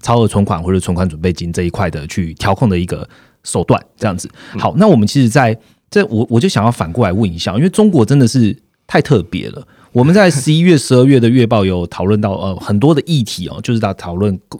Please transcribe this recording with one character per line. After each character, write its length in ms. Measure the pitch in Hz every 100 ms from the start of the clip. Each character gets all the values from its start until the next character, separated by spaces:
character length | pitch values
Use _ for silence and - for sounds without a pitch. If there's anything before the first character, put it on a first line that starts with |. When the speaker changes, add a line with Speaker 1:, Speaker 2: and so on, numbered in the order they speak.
Speaker 1:
超 200 | - 120
额 80 | 107
存 160 | 104
款 180 | 98 87
或 100 | 90
者 60 | 95
存 160 | -
款 140 | 87 92
准 120 | 78
备 120 | 90
金 200 | 85 85
这 120 | 85
一 60 | 87
块 200 | - 92
的 160 | 78 73
去 260 | - 82
调 200 | 78 98
控 140 | 95 120
的 100 | 90
一 80 | 87
个 220 | - - _ _ _
手 220 | - 101
段， 180 | 85 123 - -
这 100 | 110
样 100 | 90
子。 140 | - - -
Speaker 2:
嗯。 60 | 107
Speaker 1:
好， 140 | 98 123
那 100 | 214
我 80 |
们 120 | 143 104
其 140 | 143
实 60 | 120
在， 280 | 139 120 110 _ _ _
这 140 | 208 196
我， 200 | 110 127
我 100 | 120
就 100 | 190
想 160 | 107
要 60 | 110
反 220 | 120 80
过 140 | 82 101
来 60 |
问 180 | 95 104
一 60 | 82
下， 160 | 101
因 80 | 95
为 60 | 180
中 220 | 190 214
国 140 | 170
真 140 | 107 139
的 100 | 120
是 260 | 131 110 - _ _ -
太 140 | 170
特 220 | - 123
别 240 | 82 92 52
了。 180 | - - _ _
我 120 | 120
们 100 | 135
在 160 | 196 185
十 220 | 143 143
一 80 | 156
月、 180 | 180 156
十 160 | -
二 100 | 123
月 140 | 131 135
的 100 | 113
月 160 | 127
报 200 | 110 113
有 200 | 95 90 85
讨 160 | -
论 160 | 92 107
到， 100 | 104
呃， 220 | 98 95 92
很 220 | - 101
多 160 | 139
的 80 | 151 -
议 180 | 156
题 240 | 107 - 90
哦， 100 | 73
就 120 | 104
是 80 | 113
在 120 | 104
讨 200 | 95 85
论 240 | 87 104 92 - -